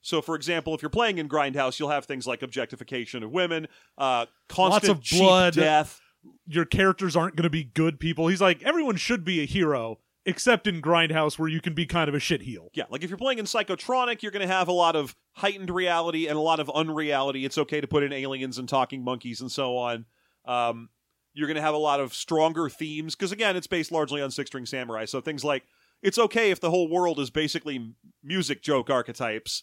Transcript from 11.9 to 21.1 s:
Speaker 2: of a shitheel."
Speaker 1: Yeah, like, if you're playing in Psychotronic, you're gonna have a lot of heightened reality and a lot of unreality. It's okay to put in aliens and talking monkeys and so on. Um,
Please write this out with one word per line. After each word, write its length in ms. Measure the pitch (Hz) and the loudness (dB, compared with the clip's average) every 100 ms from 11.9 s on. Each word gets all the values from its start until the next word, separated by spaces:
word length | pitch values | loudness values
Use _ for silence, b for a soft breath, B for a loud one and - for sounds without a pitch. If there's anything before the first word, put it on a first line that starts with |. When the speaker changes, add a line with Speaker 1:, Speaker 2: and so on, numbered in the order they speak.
| 175 151 | 0 0
Speaker 2:
of 60 | |
a 40 | 143 | 0
shitheel." 500 | - 156 113 110 - | -2 -2 -4 -14 -10
Speaker 1:
Yeah, 100 | - - | -8 -6
like, 140 | 131 | -6
if 60 | 165 | -8
you're 80 | 180 | -4
playing 200 | 254 254 | -2 -2
in 60 | |
Psychotronic, 800 | 208 233 208 196 - 254 247 226 | -2 -2 -2 -4 -2 0 0 -2
you're 100 | 214 | -6
gonna 140 | 196 185 | -4 0
have 200 | 190 175 | 0 2
a 40 | |
lot 240 | 180 170 160 | 4 4 4
of 180 | 139 - _ | -2 -8 _
heightened 360 | - 196 202 185 | -4 -2 -2 -4
reality 560 | 180 180 170 165 160 160 | -2 2 2 0 -2 0
and 100 | 151 | 0
a 40 | |
lot 180 | 156 160 | 2 2
of 100 | 143 | 0
unreality. 720 | 147 160 156 151 139 139 135 | 0 0 -2 0 0 0 -2
It's 140 | 135 - | -4 -2
okay 220 | 147 151 | -2 -2
to 60 | 139 | 0
put 160 | 151 | 0
in 100 | 143 | 0
aliens 460 | 139 135 135 131 120 | -4 -6 -6 -8 -8
and 100 | 127 | -2
talking 360 | 135 123 135 | 0 0 -4
monkeys 360 | 123 127 123 113 | -6 -6 -6 -10
and 100 | 127 | -8
so 240 | 127 131 123 | -4 -2 -2
on. 300 | 123 117 113 _ _ _ | -4 -6 -10 _ _ _
Um, 440 | - 123 120 117 117 _ _ | -4 -2 0 -2 -10 _ _